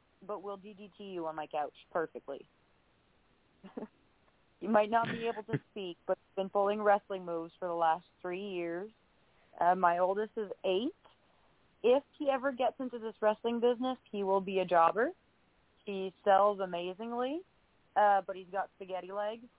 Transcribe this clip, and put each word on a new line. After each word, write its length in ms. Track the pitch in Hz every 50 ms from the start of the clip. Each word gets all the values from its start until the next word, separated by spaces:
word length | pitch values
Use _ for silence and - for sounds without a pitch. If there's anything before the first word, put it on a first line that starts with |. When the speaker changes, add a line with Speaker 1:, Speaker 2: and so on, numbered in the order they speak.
| _ _ _ _ - 185
Speaker 1:
but 160 | 208 185 185
will 140 | 202 202 196
D 180 | 180 208 214 185
D 140 | 208 196 - -
T 80 | 208
you 200 | 196 190 175 165 160
on 80 | 156
my 120 | 156 151 147
couch 260 | - 151 147 - - - - _
perfectly. 540 | - 175 160 160 - 120 - - 139 - - _ _ _ _ _ _ _ _ _ _ _ _ _ _ _ _ _ _ _ _ _ _ _ - 190 - -
<laughs> 100 | - - _ _ _ _ _ _ _ _ _ _ _ _ _ _
You 80 | - 196
might 200 | 226 208 208 208
not 220 | 226 233 233 233
be 160 | 233 233 226 226
able 160 | 233 226 214 -
to 80 | 196 - -
Speaker 2:
<laughs> 60 | _
Speaker 1:
speak, 260 | _ 214 196 180 170 - _ -
but 100 | 185 -
he's 240 | _ _ _ -
been 80 | 190 196
pulling 320 | - 202 202 202 208 214
wrestling 440 | 214 208 202 208 - _ 196 190 185
moves 260 | 175 170 165 165 170 - _
for 80 | 185 180
the 60 | 170
last 320 | 170 170 165 160 180 - _ _ _
three 200 | _ 180 180 185
years. 480 | 202 208 190 175 170 170 170 175 196 220 - _ _ _ _ _ _ _ _ _ _ _ - -
Uh, 160 | 170 175 180
my 240 | 185 185 175 170 175
oldest 320 | 185 180 196 202 214 214 - 233
is 120 | 214 190 - - -
eight. 280 | 196 185 185 233 311 - _ _ - _ _ _ _ _ _ _ _ _ _ _ _ _ _ -
If 200 | 226 247 285 - _ _ _
he 120 | 294 277
ever 220 | 262 262 240 277
gets 220 | 262 240 262 220 - -
into 180 | 269 254 240 240
this 160 | 220 226 208 -
wrestling 380 | - 214 214 - - 233 240 233
business, 380 | 220 240 247 226 254 254 254 - _ _
he 120 | - 202 202
will 180 | 190 190 196
be 180 | 190 190 196 185
a 60 | 185
jobber. 460 | 175 180 170 165 165 165 196 233 311 370 - _ _ _ _ _ _ _ _ _ _ _ _ _
He 280 | - 202 190 190 190 170 _ _
sells 360 | 208 196 196 202 208 208 190
amazingly, 840 | 196 185 180 175 175 180 185 180 226 233 233 240 247 262 285 339 381 _ _ _ _ _ _ _ _ _ _
uh, 260 | - 208 208 202 196 185
but 100 | 202 190
he's 120 | 185 190 175
got 180 | 180 196 185 - _ _
spaghetti 340 | 196 180 185 180 180 180
legs, 340 | 190 202 208 208 220 233 233 240 _